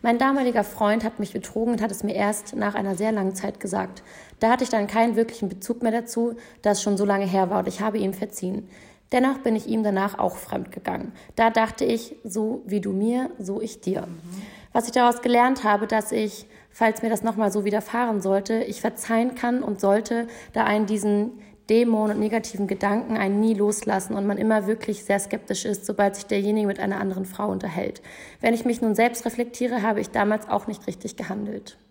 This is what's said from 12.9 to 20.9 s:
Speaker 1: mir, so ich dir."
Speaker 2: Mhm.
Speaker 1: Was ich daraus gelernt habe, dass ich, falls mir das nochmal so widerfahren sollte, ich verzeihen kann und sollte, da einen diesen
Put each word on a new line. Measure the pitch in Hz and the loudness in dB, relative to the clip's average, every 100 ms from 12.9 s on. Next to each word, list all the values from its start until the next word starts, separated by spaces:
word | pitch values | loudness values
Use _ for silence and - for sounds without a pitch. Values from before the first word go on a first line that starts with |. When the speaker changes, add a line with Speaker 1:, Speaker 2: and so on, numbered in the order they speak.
Speaker 1:
mir, | 190 214 247 262 - | 0 2 0 -2 -6
so | 190 202 | -6 -6
ich | 220 - | -6 -6
dir." | - 196 | -4 -4
Speaker 2:
Mhm. | 180 165 170 190 214 - - | -6 -12 -14 -14 -14 -18 -2
Speaker 1:
Was | 240 240 | -2 2
ich | |
daraus | 254 240 240 | 4 6 4
gelernt | 240 240 247 262 | 4 6 6 4
habe, | 214 208 208 | 2 2 2
dass | 220 214 | -2 0
ich, | 226 214 - - - - | -2 -2 -6 -18 -20 -20
falls | - 220 220 | 0 2 2
mir | 226 | 0
das | 226 | 0
nochmal | 226 208 208 | 0 0 2
so | 208 | 2
widerfahren | 202 214 - 233 240 208 | 0 -2 -2 -2 0 0
sollte, | 190 196 196 226 | 2 2 2 -2
ich | - 202 | -2 -2
verzeihen | 233 - - 226 247 | -4 -4 0 2 2
kann | 254 240 247 | 0 -2 0
und | 254 196 | -2 0
sollte, | 196 208 220 233 233 - - | 4 4 2 -2 -2 -10 -8
da | 226 | 0
einen | 214 208 | 2 2
diesen | 202 | 2